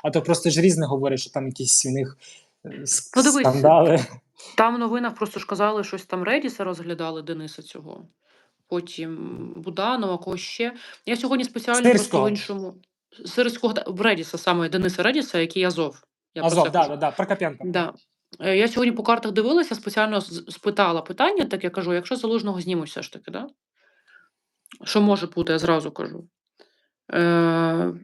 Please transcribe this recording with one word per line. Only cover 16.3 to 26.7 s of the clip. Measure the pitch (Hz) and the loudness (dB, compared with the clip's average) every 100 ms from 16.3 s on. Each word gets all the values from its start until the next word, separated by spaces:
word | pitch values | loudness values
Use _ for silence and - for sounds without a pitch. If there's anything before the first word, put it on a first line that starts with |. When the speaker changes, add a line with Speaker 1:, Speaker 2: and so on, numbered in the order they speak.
Speaker 2:
Я | - | -2
про | 165 | 2
Speaker 1:
Азов, | 165 | 4
Speaker 2:
це | 156 | 4
Speaker 1:
да, | 165 | 4
Speaker 2:
кажу. | 151 | 2
Speaker 1:
да, | 147 | 0
да, | 156 | -2
Прокопенко. | - 190 202 175 139 185 | -2 -2 -2 -4 -6 -4
Speaker 2:
Да. | 180 165 - _ _ _ - | -2 -4 -8 _ _ _ -6
Е, | 170 190 | 0 2
я | 226 | 2
сьогодні | 233 247 | 2 0
по | 233 | 2
картах | 233 233 226 | 2 2 2
дивилася, | 196 220 330 330 | 0 2 2 2
спеціально | 214 - 208 214 214 | -4 -4 0 0 0
з-, | 196 170 165 | -4 -10 -14
спитала | 170 208 202 190 165 | -8 -2 2 2 0
питання, | 156 185 302 403 | -4 0 0 2
так | 277 190 | -2 -2
я | 180 | -4
кажу: | 185 175 | -4 -2
«Якщо | 175 175 - | -2 -2 -4
Залужного | 226 233 208 185 | -2 -2 -2 -4
знімуть | 175 175 165 | -4 -4 -4
все | - | -8
ж | - | -12
таки, | - - | -14 -12
да? | 175 285 _ _ _ _ _ _ _ _ _ _ _ _ - | -12 -12 _ _ _ _ _ _ _ _ _ _ _ _ -16
Що | - 214 | -2 2
може | 208 196 170 | 4 2 -2
бути, | - 170 | -4 -2
я | 160 | 0
зразу | 165 160 - | 2 0 -2
кажу. | - - - 170 _ _ _ _ | -8 -10 -10 -18 _ _ _ _